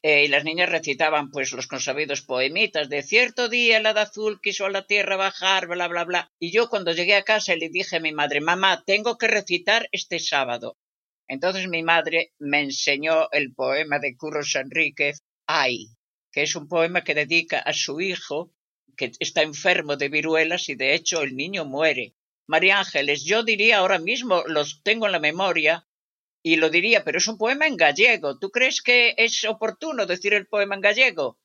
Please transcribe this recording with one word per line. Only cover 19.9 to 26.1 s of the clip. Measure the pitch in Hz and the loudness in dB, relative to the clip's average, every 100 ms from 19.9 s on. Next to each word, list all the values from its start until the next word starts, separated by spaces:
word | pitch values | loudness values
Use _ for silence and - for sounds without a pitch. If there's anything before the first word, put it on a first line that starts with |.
| 143 | -4
de | 139 | -2
viruelas | 151 151 160 160 175 - | -2 0 2 2 -2 -6
y | 131 | -4
de | 135 | 0
hecho | 165 170 175 | 0 0 -2
el | 139 | -4
niño | 127 156 196 | -4 -6 -6
muere. | 151 135 160 143 107 _ _ _ - | -6 0 0 0 -6 _ _ _ -2
María | 156 185 196 | 2 4 4
Ángeles, | 185 151 143 147 | 2 -2 0 -2
yo | 147 214 | 0 0
diría | 226 214 220 214 | 2 2 4 4
ahora | 185 190 | 4 2
mismo, | 165 240 247 180 160 | 0 -4 0 0 2
los | 156 147 - | -2 -2 -4
tengo | - 226 214 | -2 0 0
en | |
la | 180 | 0
memoria, | 151 165 196 165 151 165 _ _ _ | 0 0 0 2 2 0 _ _ _